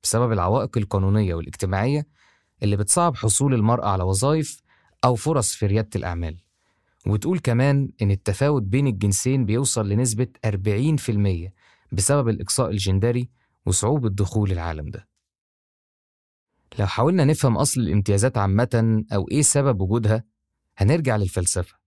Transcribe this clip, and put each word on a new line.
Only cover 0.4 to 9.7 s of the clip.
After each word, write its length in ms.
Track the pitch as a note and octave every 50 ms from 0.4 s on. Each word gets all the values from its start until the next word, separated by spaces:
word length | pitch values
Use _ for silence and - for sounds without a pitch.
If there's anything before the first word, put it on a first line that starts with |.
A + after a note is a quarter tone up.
| F2 F2+ G#2+ C3 A2 - -
القانونية 560 | A#2+ G#2 F#2+ - G2 F#2+ F#2+ G2+ A2 G#2 F#2 E2+
والاجتماعية 720 | E2+ E2 - - - - F#2 F#2+ F#2+ G#2 B2+ C#3+ D3+ D3 _ _ _ _ _ _ _ _ _ _ _ -
اللي 140 | G2+ G#2
بتصعب 380 | G2+ G#2 - - F3 F3 C3+ A#2
حصول 380 | - - A2+ - - C3+ C#3+ C3
المرأة 340 | A#2 G#2 A2 A#2+ A#2+ - G#2
على 140 | G2 F#2+ F2+
وظائف 580 | F#2 F#2+ F#2+ A#2+ C#3 D3+ D#3+ D3+ - - - _ _ _ _ _ _ _ _ -
أو 100 | B2+ B2
فرص 400 | A2 - D3+ D#3+ C#3 A2 - -
في 100 | - A2
ريادة 240 | G2 G2 A2 G#2+ G#2+ -
الأعمال. 420 | F#2 - F2+ F2 E2+ E2 D#2+ E2 F2 _ _ _ _ _ _ _ _ _ _ _ _ _
وتقول 320 | - G#2 G#2+ G#2 D3 F#3 E3+
كمان 500 | - - A#2 A#2+ C3 C#3+ C#3 C#3 C#3 - - _
إن 100 | A2 G2
التفاوت 520 | G2 G2 _ - G2+ - C#3 D3 D3 C3+ G#2
بين 240 | F#2+ G2+ C3 D3
الجنسين 580 | C3+ G#2+ F#2 G#2 G2+ G2 - - B2+ C3+ C#3 B2
بيوصل 440 | G2 G#2+ A#2+ C#3 C3